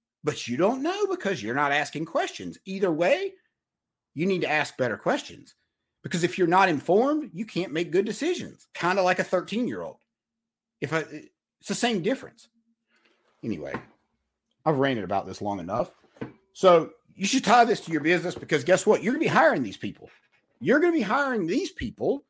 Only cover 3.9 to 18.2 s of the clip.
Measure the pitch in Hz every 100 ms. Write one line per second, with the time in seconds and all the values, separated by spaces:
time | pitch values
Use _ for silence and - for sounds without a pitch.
3.9 | _ _ 139 180 185 143 151 139 - 127
4.9 | 101 170 269 - - - _ _ _ _
5.9 | _ 131 170 170 185 170 185 190 143 -
6.9 | 196 269 311 247 165 226 175 185 151 170
7.9 | 175 214 - 311 349 85 - - - 175
8.9 | 196 180 185 175 185 - 208 220 98 82
9.9 | - _ _ _ _ _ _ _ _ 143
10.9 | 160 143 151 - _ _ _ - 202 240
11.9 | 214 170 262 - - - _ _ _ _
12.9 | _ _ _ _ _ 117 87 69 - -
13.9 | _ _ _ _ _ _ _ 156 139 135
14.9 | 120 92 98 90 92 101 98 85 113 -
15.9 | _ _ _ - - _ - 190 170 151
16.9 | - _ - 196 262 190 240 233 202 -
17.9 | 156 147 175